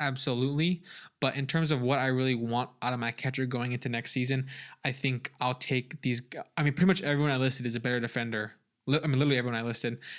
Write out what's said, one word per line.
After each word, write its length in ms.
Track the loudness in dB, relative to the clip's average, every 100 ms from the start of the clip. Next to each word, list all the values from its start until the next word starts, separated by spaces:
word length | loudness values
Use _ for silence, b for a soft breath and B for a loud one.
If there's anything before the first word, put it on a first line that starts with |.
absolutely. 800 | -2 -2 -2 0 0 2 2 0 B B B _
But 160 | 0
in 120 | 0 0
terms 260 | 0 2
of 100 | 2
what 160 | 2 2
I 80 | 4
really 300 | 2 2 0
want 340 | 0 -2 -2 -4
out 120 | -4
of 60 | -2
my 100 | -2
catcher 340 | -2 -4 -2
going 280 | -2 -2 -2
into 180 | -2 -2
next 220 | -4 -2
season, 340 | -2 0 0 -2 B B B
I 80 | -6
think 400 | -2 -2 -2 -6 -2
I'll 140 | -2
take 460 | 0 0 -2 -2 -4
these 220 | -2 -2
g-, 160 | -4 -12 -10 0
I 60 |
mean, 100 | 0
pretty 140 | 4 4
much 160 | 4
everyone 300 | 2 2 2
I 40 | 4
listed 300 | 2 0 -2
is 80 |
a 60 | -2
better 180 | 0 0
defender. 540 | 0 -2 -2 -2 -4 -10 _ _ 0
Li-, 140 | 0
I 40 | 2
mean, 100 | 2
literally 180 | 4 2
everyone 240 | 0 -2
I 40 |
listed. 340 | -2 -2 -4 -4 B